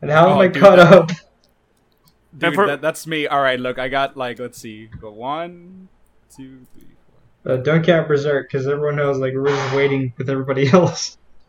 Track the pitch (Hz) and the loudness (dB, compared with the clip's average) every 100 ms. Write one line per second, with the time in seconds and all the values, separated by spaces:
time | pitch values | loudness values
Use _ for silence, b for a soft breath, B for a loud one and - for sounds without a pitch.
0 | 143 151 180 196 185 143 196 180 165 180 | -2 2 4 4 2 6 6 8 8 8
1 | 165 175 - _ _ _ _ _ _ _ | 6 -6 -14 _ _ _ _ _ _ _
2 | _ _ _ 139 170 165 196 143 147 156 | _ _ _ -6 -2 0 0 -2 -4 -6
3 | 156 160 143 143 135 127 127 127 131 139 | -6 -6 -2 0 0 -2 -4 -6 -4 -4
4 | 139 139 123 117 123 - 117 107 113 - | -4 -6 -10 -10 -14 -14 -18 -18 -20 -20
5 | 110 107 123 156 175 175 175 190 185 _ | -18 -14 -10 -10 -12 -16 -20 -20 -20 _
6 | _ _ _ - 131 131 123 - - _ | _ _ _ -20 -20 -20 -20 -20 -20 _
7 | _ _ _ _ - 131 135 165 160 165 | _ _ _ _ -6 -6 -2 -2 0 0
8 | 156 143 147 139 131 135 131 143 151 147 | 0 -2 -2 -4 -6 -8 -6 -4 -4 -4
9 | 143 135 131 131 139 143 131 139 139 135 | -4 -4 -6 -4 -4 -4 -4 -2 -2 -2
10 | 131 - 127 135 131 131 139 180 165 - | -6 -8 -8 -6 -4 -2 2 2 2 -2
11 | - - _ - | -12 -14 _ -20